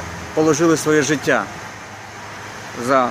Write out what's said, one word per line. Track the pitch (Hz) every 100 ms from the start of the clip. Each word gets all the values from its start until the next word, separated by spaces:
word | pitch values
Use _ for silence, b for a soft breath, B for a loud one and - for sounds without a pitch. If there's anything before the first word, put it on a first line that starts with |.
| - - -
положили | - 156 147 170 156
своє | 156 151
життя | 135 147 156 123 98 - - - - - - - - - - - - - 120
за | 135 123